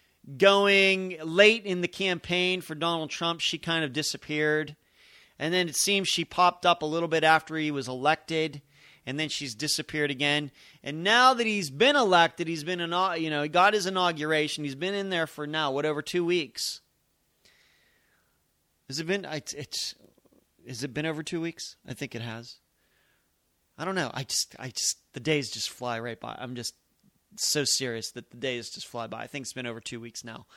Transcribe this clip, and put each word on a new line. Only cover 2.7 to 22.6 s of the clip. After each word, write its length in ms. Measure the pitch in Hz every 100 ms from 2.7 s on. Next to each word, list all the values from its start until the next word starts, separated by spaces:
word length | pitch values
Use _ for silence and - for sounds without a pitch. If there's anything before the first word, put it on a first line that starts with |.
Donald 360 | 156 170 165 151
Trump, 320 | - 170 165
she 160 | - 156
kind 260 | 170 165
of 80 | 151
disappeared. 840 | 131 147 - - 151 151 151 147 151 _ _ - - _ -
And 120 | 156
then 160 | 180 170
it 80 | 131
seems 320 | 196 202 180
she 160 | - 160
popped 400 | - 180 180 180
up 160 | 170
a 40 | 156
little 220 | 160 170
bit 160 | 160
after 320 | 156 160 - 156
he 160 | 151
was 160 | 143 127
elected, 720 | 127 143 160 - 160 156 143 - _ - _ -
and 120 | 139
then 120 | 156
she's 260 | - 139 107
disappeared 560 | 147 - - 156 147
again. 400 | 135 143 147 147 - - _
And 180 | 139 156
now 320 | 185 240 254
that 140 | 247 226
he's 220 | 208 151
been 260 | 139 254 294
elected, 520 | 214 175 165 - 165
he's 160 | 165 151
been, 140 | 180
inau-, 400 | 170 175 190 170
you 100 | 160
know, 140 | 147
he 40 | 151
got 260 | 170 196
his 120 | 214 185
inauguration. 800 | 190 175 160 151 156 151 151 147
He's 100 | 135
been 180 | 185
in 160 | 202 196
there 180 | 175 156
for 200 | - 147
now, 240 | 156 147
what, 140 | 135 151
over 160 | 147
two 240 | - 175 175
weeks? 560 | 180 135 - - - _ _ _ _ _ _ _ _ _ _ _ _ _ _ _ _ _ _ _ _ -
Has 100 | 139
it 80 | 165
been, 180 | 202 170
I, 160 | 151 - 147
it's, 400 | - - - - - _ _ _ _ _ -
has 160 | 117
it 100 | 135
been 120 | 131 160
over 180 | 156
two 160 | 156 175
weeks? 380 | 165 - - - -
I 60 |
think 220 | 123 139 117
it 60 |
has. 340 | 117 113 117 -